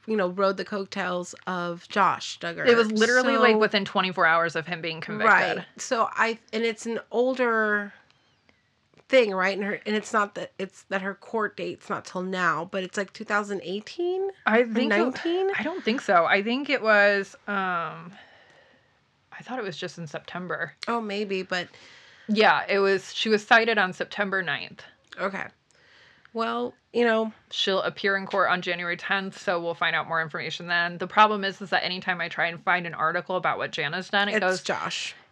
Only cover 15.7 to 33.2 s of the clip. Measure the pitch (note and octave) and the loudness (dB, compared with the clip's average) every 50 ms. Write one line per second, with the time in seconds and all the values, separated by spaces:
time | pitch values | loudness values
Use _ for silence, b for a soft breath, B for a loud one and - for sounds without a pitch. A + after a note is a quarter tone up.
15.7 | F4+ F#4 - A3 A3+ C#4 - - G3 E3+ E3 - F#3+ G3 G3+ A3+ A#3+ C4+ C#4+ C#4 | -6 -4 -2 -2 -2 -2 0 4 4 6 6 6 2 2 2 0 -2 -2 -2 -2
16.7 | C#4+ - G#3 A3 G#3+ G3+ G3+ G#3 G3+ G3 G3 - - - _ - G3+ G3 F#3+ F#3 | -2 0 4 4 6 8 6 6 4 2 0 -4 -10 -14 _ -6 -4 -2 -2 -2
17.7 | F3+ E3+ E3 D#3 D#3+ E3 E3+ F3 G3 b b b b b b b b b b b | -2 -2 -4 -6 -8 -12 -16 -18 -18 b b b b b b b b b b b
18.7 | b b b b b b b _ _ _ _ _ - - D#3 - B3 B3+ A3 F#3+ | b b b b b b b _ _ _ _ _ -20 -18 -14 -10 -8 -6 -6 -8
19.7 | D#3 - - E3+ - F3 E3+ D3 - - - - - F3+ F3+ F3 D#3+ C#3+ E3 D#3 | -8 -8 -10 -10 -10 -12 -12 -12 -12 -12 -12 -10 -10 -10 -8 -6 -6 -6 -6 -8
20.7 | - _ - - A#3 A#3 A3+ G#3 G3 G#3 G#3+ G3 G3 F#3 F#3 - F#3 F3+ F3 - | -10 _ -6 -4 -4 -4 -4 -4 -4 -4 -4 -4 -4 -6 -4 -4 -4 -4 -4 -6
21.7 | B B B B B B B B B B B - G#3 G3+ G#3+ F#3 D#3 C3+ - - | B B B B B B B B B B B 0 4 6 8 8 6 6 2 2
22.7 | G3 G3 G3 G3 G3 F#3 - - - - - A3+ G#3+ G3+ G#3+ - A#3+ A3+ A3+ A#3 | 2 4 4 4 2 0 -2 -6 -6 -4 0 2 2 0 4 6 6 6 6 4
23.7 | A3+ G#3 F#3+ F#3 E3+ - F#3 - - - G3 F#3+ F#3+ F#3+ F3+ D#3 C#3+ A#2 F2 - | 2 2 2 0 -2 -6 -8 -6 -4 -4 -2 -2 -2 -2 -2 -4 -4 -6 -8 -12
24.7 | - - - - _ _ _ _ - F#3 F3+ G3 F#3+ F#3 - - - _ _ b | -16 -20 -20 -20 _ _ _ _ -8 -6 -4 -4 -4 -6 -10 -12 -14 _ _ b
25.7 | b b b b b b b b b b b b - A3+ A3+ A3+ A#3 A#3+ B3 B3 | b b b b b b b b b b b b -6 -4 -4 -2 -2 -4 -4 -6
26.7 | - _ _ _ - A#3 A#3+ A#3 A3 A3 A3+ A3 - - _ _ - - - G3+ | -8 _ _ _ 0 2 4 4 4 2 0 -2 -6 -12 _ _ -4 -2 0 2
27.7 | F#3+ F#3+ - F3 F3 - - G3+ G3 G3 F#3+ - - G3 F3+ A#2+ F3 F3+ F3+ F#3 | 2 2 0 -2 -4 -2 0 0 0 0 -2 -2 0 2 2 2 2 0 0 -4
28.7 | F3 F3 F3 E3+ F3 E3 - - G3 G3 F#3+ F#3+ - - - G3+ F3+ F3 E3+ E3+ | -4 -4 -4 -6 -6 -6 -4 -2 -2 -2 -2 -6 -10 -6 -4 -2 -2 -2 -2 -4
29.7 | E3 - F3 E3 D#3+ D#3 - - E3 D#3+ D#3+ D#3 - E3+ - D#3+ - - F3 F3 | -4 -2 -2 0 0 0 -2 -2 -2 -2 -2 -4 -6 -8 -6 -8 -8 -8 -4 -2
30.7 | F3 E3+ E3+ F3 F3 E3+ F#3 F3 - G#3 G#3+ G#3 G#3+ G3+ G3 G3 F#3 - G3+ E3+ | 0 0 0 -2 -4 -6 -8 2 6 6 6 6 4 0 -4 -6 -6 -8 -4 -2
31.7 | F#3+ - - E3+ F3+ F#3 - F#3+ F3+ F3 E3 E3+ - - D#3 E3+ E3+ D#3+ - F#3+ | 0 0 0 -2 -4 -4 -4 -4 -2 -2 -4 -4 -2 -2 -2 -2 -4 -2 0 0
32.7 | F3+ F3+ F3 E3+ D3+ - D3 D#3+ E3+ F3 | 0 0 0 -4 -4 -2 -2 0 0 -2